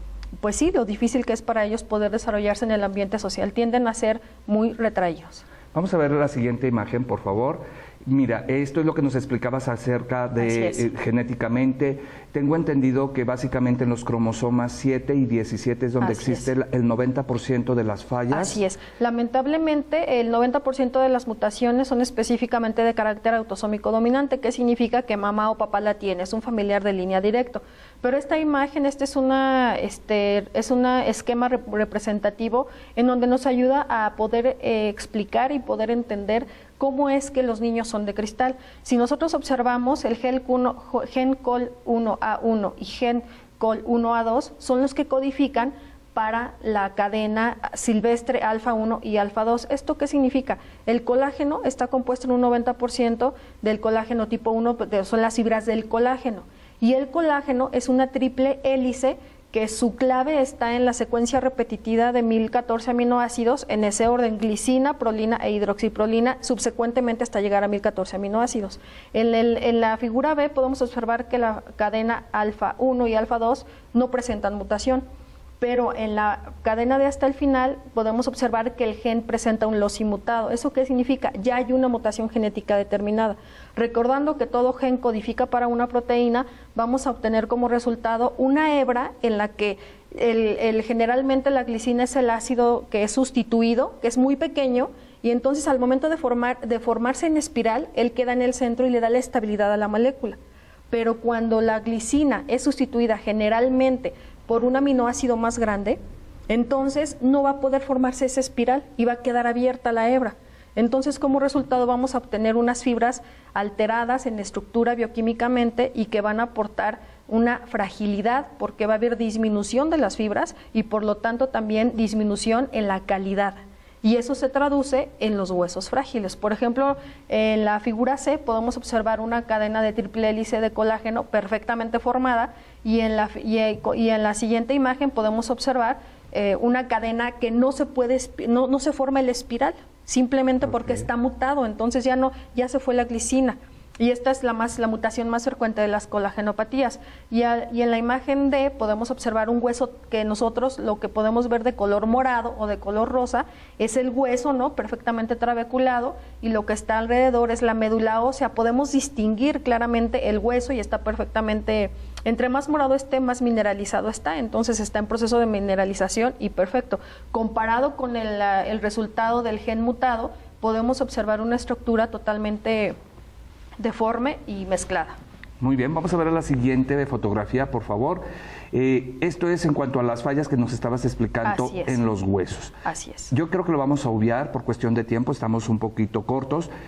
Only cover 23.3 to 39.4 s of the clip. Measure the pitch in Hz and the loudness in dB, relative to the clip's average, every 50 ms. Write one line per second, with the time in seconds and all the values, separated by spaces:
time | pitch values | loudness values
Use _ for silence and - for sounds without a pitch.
23.3 | 233 226 220 226 190 190 - 208 214 208 - 208 220 220 226 247 254 277 285 277 | 0 0 -2 -4 -6 -4 -2 -2 -2 -2 0 0 2 4 4 4 4 2 2 0
24.3 | 262 269 - 226 247 247 240 240 240 240 240 226 240 247 247 240 214 202 202 208 | -2 -2 -2 -2 -2 0 2 2 2 2 2 2 2 0 0 0 -4 -2 -2 -2
25.3 | 208 214 214 220 220 220 214 214 208 202 208 214 202 208 202 196 185 180 185 190 | 0 0 0 0 0 0 -2 -2 -2 0 0 0 -2 0 -2 -4 -2 -2 -4 -4
26.3 | 226 220 - 240 233 214 202 202 202 202 196 208 196 185 185 190 190 190 196 214 | -4 -6 -4 -4 -2 -2 0 0 0 0 0 0 0 0 -2 0 0 2 2 2
27.3 | 226 247 247 247 - 208 - - - - - - - - - 247 269 285 277 - | 2 2 -2 -2 -6 -12 -14 -14 -20 -20 -20 -20 -16 -4 -2 0 0 0 0 0
28.3 | 330 311 311 302 285 269 277 277 285 302 277 277 277 - 269 269 - 277 262 262 | 0 0 2 2 2 2 0 0 0 0 0 0 0 0 -4 -2 0 0 2 2
29.3 | 269 269 269 269 262 262 254 233 - - - 202 - - - - 214 208 202 202 | 4 4 4 4 4 4 2 2 2 0 -2 -4 -6 -10 -4 0 0 2 2 2
30.3 | 202 202 202 - - 220 220 - 254 247 247 254 254 254 - - 220 - - - | 2 0 0 -2 -4 -2 0 2 2 2 4 4 2 2 2 0 -2 -2 -2 -2
31.3 | 240 240 247 247 254 240 - 214 202 208 214 214 - 208 208 220 208 208 202 208 | 0 0 2 0 0 -2 -4 -4 -2 -2 -2 0 -2 -4 -2 -2 -4 0 0 -2
32.3 | 208 - 226 226 220 254 285 - - - - - - 233 247 254 247 247 247 254 | -2 -2 -4 0 0 0 0 -2 -8 -18 -18 -8 -2 2 2 2 4 2 2 2
33.3 | 247 254 254 277 254 247 254 254 269 285 285 - 233 220 214 208 - - 220 214 | 2 2 2 2 2 4 4 4 4 2 2 0 0 0 0 -2 0 -2 -2 0
34.3 | 233 233 240 262 262 - - 226 226 214 214 208 208 - - - - 214 202 - | 2 2 2 2 0 0 -2 0 0 0 0 -2 -2 -6 -10 -6 -4 -4 -4 0
35.3 | - 226 254 269 285 262 - - 214 208 220 220 233 240 233 233 208 202 202 202 | 0 0 0 0 -2 -4 -2 -4 -2 -2 0 0 0 -2 -2 -4 -6 -6 -2 0
36.3 | 220 240 262 - - - - - - - 269 277 262 269 285 277 269 277 277 277 | 0 -2 -2 -4 -14 -20 -20 -20 -6 -2 -2 -2 0 0 0 2 2 0 -2 -2
37.3 | - 262 262 240 226 214 233 233 226 233 220 - 220 208 208 202 202 220 208 214 | -2 0 0 0 0 -2 -2 -2 -2 -2 -4 -4 -4 -4 -4 -4 -4 -4 -6 -6
38.3 | - - 254 262 262 - - - - - - - 254 233 240 247 294 - 320 320 | -2 -2 -2 -2 -2 -4 -12 -20 -20 -16 -2 0 2 2 4 2 2 0 0 0
39.3 | 330 285 | 0 -2